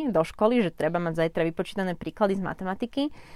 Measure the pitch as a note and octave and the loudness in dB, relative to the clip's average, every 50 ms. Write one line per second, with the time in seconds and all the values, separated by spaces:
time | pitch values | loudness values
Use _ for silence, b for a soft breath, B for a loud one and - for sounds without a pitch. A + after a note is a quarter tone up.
0 | D#4 C#4 G3+ D#3+ E3 - - - G#3+ A3 A#3+ B3 A3 E3+ - - D3+ D#3 E3+ F3 | 0 2 2 2 2 2 0 2 2 4 4 4 2 2 0 0 -2 0 0 0
1 | F3 E3+ D#3+ D#3+ E3 E3 D#3+ - E3 E3 E3 - - - - - F#3+ F#3 F3 - | 0 0 0 2 0 0 2 2 0 0 0 -2 -4 -4 -2 -4 -2 -2 -2 -4
2 | - E3 - - A3 G3+ G3 G3 F#3+ - - - F#3+ F#3 F#3+ G3 - A#3 - C#4 | -6 -8 -2 2 2 2 2 2 -2 -4 -4 -4 -4 -4 -4 -4 -4 -4 -2 -2
3 | C#4 D4 B B B B B | -2 -2 B B B B B